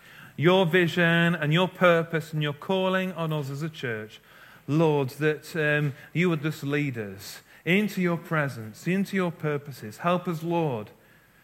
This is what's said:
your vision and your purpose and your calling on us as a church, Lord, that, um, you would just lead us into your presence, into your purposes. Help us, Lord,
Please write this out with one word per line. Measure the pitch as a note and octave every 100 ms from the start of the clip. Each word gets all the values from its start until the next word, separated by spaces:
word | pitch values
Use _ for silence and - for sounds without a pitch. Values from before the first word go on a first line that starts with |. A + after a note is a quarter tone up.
| - - - -
your | D3 F#3 F#3
vision | F3+ E3+ - E3 E3+ E3+ E3+
and | D3
your | D#3+ F3+
purpose | - F3+ E3 E3 D#3+ D#3
and | D#3
your | D3+
calling | C#3+ - F#3+ F#3 F#3 F#3
on | E3 E3
us | D#3 C3+
as | C#3
a | D#3+
church, | D#3 C3 A2 G#2+ - _ - - - -
Lord, | D3+ E3 D3 C3+
that, | - D3+ D3+ - E3+
um, | D3+ D3 D3+ B2+ -
you | D#3 F3+
would | D#3+
just | D3+ D#3
lead | C#3 D3 D3 A#2
us | G#2 F#2+ - - - -
into | - F#3 G#3 F#3+
your | F3+ E3+
presence, | - D#3+ C#3 A#2 A2 G#2+ -
into | F#3 G3 F#3+
your | F3+
purposes. | E3 D3+ D3 C#3+ B2+ A2 -
Help | E3+ F3+ F3+
us, | D#3+
Lord, | E3 E3+ D#3 A#2 G#2 - _ _ _ _